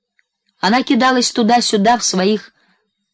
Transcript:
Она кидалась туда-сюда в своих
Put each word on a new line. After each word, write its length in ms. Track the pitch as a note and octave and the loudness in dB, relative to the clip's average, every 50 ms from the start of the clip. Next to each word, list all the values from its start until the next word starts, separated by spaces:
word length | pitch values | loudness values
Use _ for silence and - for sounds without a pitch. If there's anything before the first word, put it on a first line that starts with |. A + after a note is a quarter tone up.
| _ _ _ _ _ _ _ _ _ _ _ _ | _ _ _ _ _ _ _ _ _ _ _ _
Она 240 | - F#3+ A3+ C4 - | -2 0 0 0 0
кидалась 480 | - C#4+ A3+ B3+ C4 C4 B3+ A#3+ - | 0 0 0 2 2 2 0 -2 -2
туда-сюда 680 | - - A#3 G#3 A#3+ A#3+ A3+ - - G#3 G3 A3+ A#3+ | -2 -2 0 2 2 2 2 0 -2 0 2 2 0
в 60 | A3+ - | 0 -2
своих 480 | - - F#3 F#3 G3+ G#3+ G3+ - - _ _ _ _ _ _ _ _ _ _ _ _ | -4 -2 0 0 0 -2 -2 -6 -12 _ _ _ _ _ _ _ _ _ _ _ _